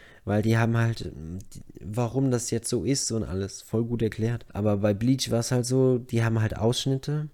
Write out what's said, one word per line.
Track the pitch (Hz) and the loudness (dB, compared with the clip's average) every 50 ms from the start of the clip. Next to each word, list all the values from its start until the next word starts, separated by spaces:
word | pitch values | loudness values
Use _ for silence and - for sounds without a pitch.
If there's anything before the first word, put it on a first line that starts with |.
| - - - - - | -20 -20 -20 -10 -4
weil | - 104 107 | -2 0 2
die | 104 113 113 113 | 2 4 4 4
haben | 117 117 117 | 4 2 2
halt, | 117 113 113 113 - - - - 71 160 160 - 98 - - - - - - - - | 2 2 0 0 -4 -8 -10 -10 -12 -10 -10 -10 -10 -12 -14 -16 -18 -18 -18 -18 -14
warum | - 98 107 123 120 113 120 135 135 131 | -12 -6 -4 -2 -2 0 0 0 2 2
das | 123 117 - - | 2 0 0 -2
jetzt | 117 113 - - | -4 -4 -2 -2
so | 123 113 82 | -2 0 0
ist | 117 139 131 - - | 0 0 0 -2 -2
und | 113 110 101 | -2 -2 -2
alles, | - 90 95 98 95 - - | -2 -4 -4 -4 -4 -8 -12
voll | - - - 110 117 | -8 -2 -2 0 0
gut | 117 120 107 | 0 0 0
erklärt. | 113 107 - - 110 113 120 - - - | 0 -2 0 0 0 0 -2 -4 -8 -8
Aber | - 101 104 107 104 | -4 0 2 2 2
bei | 101 104 107 104 | 4 2 2 2
Bleach | 98 117 127 135 127 - 120 | 2 2 2 2 2 2 0
war | 113 117 | 0 0
es | 117 - | 2 2
halt | 127 123 120 | 0 0 2
so, | 123 127 131 131 131 127 120 | 2 2 4 4 4 4 2
die | 123 - 117 117 | 0 0 0 2
haben | 113 113 113 113 | 2 2 2 2
halt | 110 107 - | 2 0 0
Ausschnitte | - 107 117 123 - - 135 135 135 - 143 147 151 151 147 | 2 2 2 2 2 0 0 -2 0 -2 -4 -4 -4 -4 -6